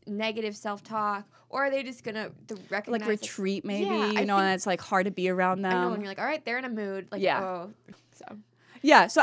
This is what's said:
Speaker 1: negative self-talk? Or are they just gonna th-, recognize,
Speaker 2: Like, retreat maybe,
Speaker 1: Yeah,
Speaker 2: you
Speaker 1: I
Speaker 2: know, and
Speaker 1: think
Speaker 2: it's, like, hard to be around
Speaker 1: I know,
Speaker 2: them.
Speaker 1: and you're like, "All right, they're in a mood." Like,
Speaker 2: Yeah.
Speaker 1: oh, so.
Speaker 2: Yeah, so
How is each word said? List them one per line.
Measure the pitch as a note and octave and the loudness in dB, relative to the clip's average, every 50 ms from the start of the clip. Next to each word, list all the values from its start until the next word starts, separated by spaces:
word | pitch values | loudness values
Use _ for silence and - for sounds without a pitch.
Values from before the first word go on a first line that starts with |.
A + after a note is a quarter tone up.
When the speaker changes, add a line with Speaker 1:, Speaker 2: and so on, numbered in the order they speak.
| - | -12
Speaker 1:
negative | - G3+ G#3 A3 A3 A3 A3+ A3 G#3+ G#3 | -8 -6 -4 -2 -4 -4 -4 -4 -6 -6
self-talk? | G#3 - G#3+ G3+ G3+ - - A3 A3 G#3+ G#3 G#3 G3 G#3 _ _ - _ - | -6 -6 -8 -8 -8 -8 -8 -4 -2 -2 -2 -2 -4 -8 _ _ -20 _ -8
Or | - C4 C#4 | -4 -2 0
are | C#4 C4+ | 0 0
they | C4+ C4+ | -2 -2
just | B3 B3+ - - | -4 -10 -10 -10
gonna | A#3 G#3 A3 G#3 - - - - | -8 -6 -6 -8 -8 -10 -14 -16
th-, | - A3 G3 - - | -14 -14 -14 -10 -6
recognize, | G3 G3+ G#3 - A#3+ A3+ | -6 -4 -4 -2 -4 -2
Speaker 2:
Like, | G#3+ G#3+ | 0 0
retreat | G#3+ G#3 - - - - G3 F#3+ G3 G3 - | -2 -2 -4 -8 -6 -4 -2 -2 -2 -2 -4
maybe, | - G3+ G3+ G#3 G3+ | -4 -2 -2 0 0
Speaker 1:
Yeah, | - G#3+ G#3+ G#3 G#3+ | 0 2 2 2 2
Speaker 2:
you | G#3 | 0
Speaker 1:
I | G3+ | 2
Speaker 2:
know, | G#3 G3+ G3 | 2 2 4
and | G3 | 4
Speaker 1:
think | F#3+ F#3+ | 2 2
Speaker 2:
it's, | F#3 - G3+ | 0 0 -2
like, | F#3 F3 | -2 -2
hard | - - G#3 F#3+ F#3 | -2 0 0 2 2
to | G#3 | 0
be | F#3+ - F3+ F3+ | -2 0 0 0
around | F#3 F3+ F#3 F#3 F#3 F#3+ G3 | 2 2 2 2 2 0 0
Speaker 1:
I | F#3 F#3 | 0 2
know, | F3+ F3+ | 2 2
Speaker 2:
them. | F3+ F3+ | 0 -2
Speaker 1:
and | F#3 G#3 | -4 -6
you're | G3 | -8
like, | G3 - | -6 -4
"All | G3 | -4
right, | B3+ D4+ D#4 - | -4 -4 -4 -4
they're | A#3 A#3 B3+ | -4 -6 -4
in | C4 | -4
a | B3+ | -6
mood." | A#3 G#3+ G#3 G3 G3 F#3+ F#3 - | -6 -6 -6 -6 -6 -6 -8 -8
Like, | - G3 | -4 0
Speaker 2:
Yeah. | G3 F3+ D3 B2+ F#3+ | 2 2 2 2 0
Speaker 1:
oh, | F#3 F#3 F3 F3 G#3 G#3+ _ _ - - - _ _ _ | -4 -6 -8 -8 -12 -16 _ _ -20 -20 -20 _ _ _
so. | - - - - G#3 - _ _ _ _ - - - | -20 -18 -18 -18 -18 -18 _ _ _ _ -20 -10 0
Speaker 2:
Yeah, | - C#4 - A#3 F3+ F3 | 6 8 10 10 8 8
so | - D#4+ | 6 4